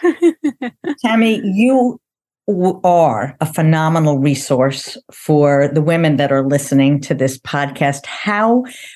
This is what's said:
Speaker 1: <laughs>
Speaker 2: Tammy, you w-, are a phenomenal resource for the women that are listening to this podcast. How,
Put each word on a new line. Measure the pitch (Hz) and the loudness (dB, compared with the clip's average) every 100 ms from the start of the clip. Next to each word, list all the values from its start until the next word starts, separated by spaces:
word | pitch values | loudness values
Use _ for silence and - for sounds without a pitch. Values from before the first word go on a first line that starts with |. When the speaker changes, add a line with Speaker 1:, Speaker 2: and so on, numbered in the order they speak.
| 339 - 339 330 | -2 2 0 0
Speaker 1:
<laughs> | 302 - 247 - - 294 | -6 -6 -12 -10 -10 -6
Speaker 2:
Tammy, | 226 226 226 220 | -2 2 2 0
you | 202 190 247 262 247 - _ _ _ _ - | -2 2 2 4 0 -4 _ _ _ _ -6
w-, | 185 185 180 | 0 0 0
are | 180 175 156 110 135 - | 2 4 2 0 -6 -6
a | 131 | -6
phenomenal | - 160 160 160 165 151 143 | 0 2 2 2 2 0 2
resource | 143 139 - 127 135 135 - - - | 0 -2 -2 0 0 -2 -12 -18 -20
for | - - 151 147 143 143 | -14 -2 2 4 2 2
the | 151 | 0
women | 151 170 156 139 | 0 0 2 0
that | 143 | 0
are | 135 135 | 0 0
listening | 143 143 139 139 143 | -2 0 2 2 0
to | 147 147 | -2 -2
this | 131 135 | -2 -4
podcast. | - 143 139 135 143 143 - | -8 -6 -6 -2 -2 -2 -10
How, | - 208 208 220 247 254 - - | -10 -6 -2 2 0 -2 -14 -20